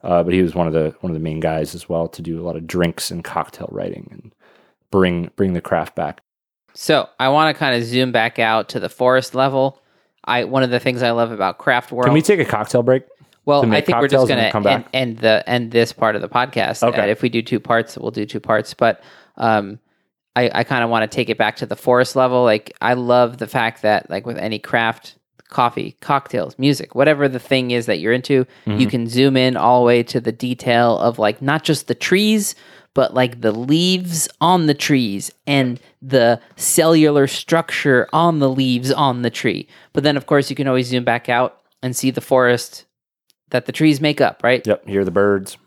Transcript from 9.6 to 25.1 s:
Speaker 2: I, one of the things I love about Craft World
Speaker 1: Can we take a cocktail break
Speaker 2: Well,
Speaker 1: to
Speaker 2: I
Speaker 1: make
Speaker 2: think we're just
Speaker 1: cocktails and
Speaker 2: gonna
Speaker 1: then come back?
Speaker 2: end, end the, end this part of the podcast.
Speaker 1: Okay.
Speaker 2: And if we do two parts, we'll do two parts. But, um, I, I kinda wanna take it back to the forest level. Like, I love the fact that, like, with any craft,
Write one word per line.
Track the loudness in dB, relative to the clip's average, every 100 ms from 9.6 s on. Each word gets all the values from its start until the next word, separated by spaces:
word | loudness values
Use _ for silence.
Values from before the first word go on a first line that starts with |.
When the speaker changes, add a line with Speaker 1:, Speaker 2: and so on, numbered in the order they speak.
| -2 -4 _ _ _ _
Speaker 2:
I, | -4 -2 0
one | 0
of | 0
the | 0
things | -2 -2
I | 0
love | 0 -2
about | -2 -4 -2
Craft | 0 -2 -2
World | 0 2
Speaker 1:
Can |
we | 2
take | 2 0
a | 0
cocktail | -2 0 0
break | 2 0 -2 _ _ _
Speaker 2:
Well, | 0 2
Speaker 1:
to | 2
Speaker 2:
I |
Speaker 1:
make | 2 0
Speaker 2:
think | 0
we're | 2
just |
Speaker 1:
cocktails | 4 2
and | 2
Speaker 2:
gonna |
Speaker 1:
then | 0
come | 0
back? | 0 0
Speaker 2:
end, | -2
end | -4 -4 0
the, | 2 2 2
end | -4 0
this | 0 0
part | 0 -2 -2
of |
the | -4
podcast. | -4 -2 -2 -4 0 -2
Speaker 1:
Okay. | 0
Speaker 2:
And | -2
if | 0
we | -2
do | -4
two | -4 -6
parts, | -2 -2 -2 -10
we'll | -10
do | -8 -8
two | -10
parts. | -2 -2 -2
But, | 0 0 0 -10 -20 _ -4
um, | 0 0 -2 -14 _ _ _ _ _ -2
I, | 0
I | -2
kinda | -2 -2 0
wanna | 0 -2
take | -4 -4
it | -2
back | -2 -2
to | -10
the | -6
forest | 0 2 2 2
level. | 0 2 2
Like, | 2 -2 -6
I | -2
love | -2 2 2 2 -2
the | -6
fact | -2 -4 -2
that, | 0 0 -2
like, | -10 -8
with | -8
any | -6 -8
craft, | -4 -2 0 -4 -12